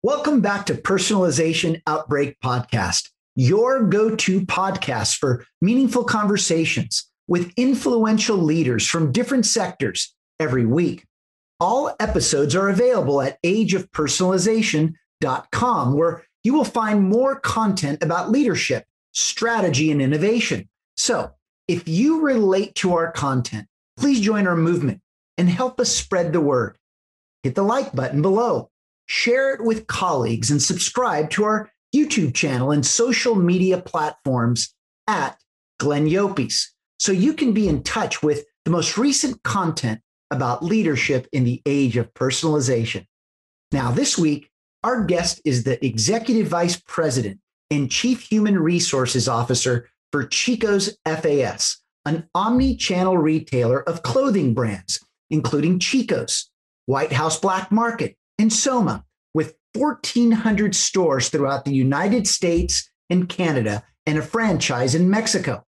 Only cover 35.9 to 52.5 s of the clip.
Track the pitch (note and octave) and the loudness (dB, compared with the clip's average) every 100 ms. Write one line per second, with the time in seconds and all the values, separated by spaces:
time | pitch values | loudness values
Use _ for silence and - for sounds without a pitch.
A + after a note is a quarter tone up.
35.9 | C#3+ D3+ F#3 G3 G3 A#2+ - - _ _ | 2 2 2 0 -2 -4 -4 -6 _ _
36.9 | _ - F#3+ B3 D#4 C4 G#3 G3+ C#3+ - | _ -2 2 2 2 0 2 0 0 -4
37.9 | - - - D3+ D3 - _ - E3+ D3+ | -4 -4 -2 -2 -2 -6 _ -2 0 0
38.9 | G3 C#4 C4 C4+ - - G3 E3+ D#3+ A#2 | 0 0 0 -2 -4 -4 -2 -2 -2 -4
39.9 | A2 _ _ _ C3+ B2+ - E3+ A3 E3+ | -6 _ _ _ -4 -2 -2 0 0 0
40.9 | B2+ - C3 - C#3 B2 B2+ - C#3+ C3+ | 0 0 -2 -2 0 0 0 -2 0 2
41.9 | A2+ A2+ - C3 C3 D#3+ D3+ B2+ A#2+ A2+ | 0 -4 -4 -2 0 0 0 0 0 -2
42.9 | G2+ - _ _ _ _ _ _ C#3+ A#2+ | -6 -12 _ _ _ _ _ _ -4 0
43.9 | C3 C#4 - D#3+ C#3+ - _ _ _ A3 | 0 0 0 0 -2 -8 _ _ _ -4
44.9 | B3 F#3 F3 F3 - D#3 B2 A#2+ B2 C3+ | -2 0 0 0 -4 -2 0 0 -2 -2
45.9 | A2 A2 A3+ A3+ A3+ E3 E3+ F3 F3 _ | -2 0 0 0 0 0 0 -2 -2 _
46.9 | - D#3 B2+ G#2 F#2+ _ _ _ D3 C3+ | -2 0 0 -4 -8 _ _ _ -2 0
47.9 | - B3 B3 - G#3+ G#3 G3 D#3 F3 E3+ | -2 0 -2 0 0 2 2 2 0 0
48.9 | C3+ B2 B2+ B2 A#2 A#2+ B2 C3 A#2+ - | 0 0 0 0 -2 0 0 0 -2 -4
49.9 | _ _ D3 - - - A3+ A3 G3+ F#3+ | _ _ -6 -2 -2 -2 0 2 0 0
50.9 | - D#3+ D#3+ E3 C#3+ A2+ G2+ - - _ | -6 -6 -2 0 2 0 -2 -4 -6 _
51.9 | _ - D#3+ - F#3 G#3+ | _ -4 -4 -4 -2 0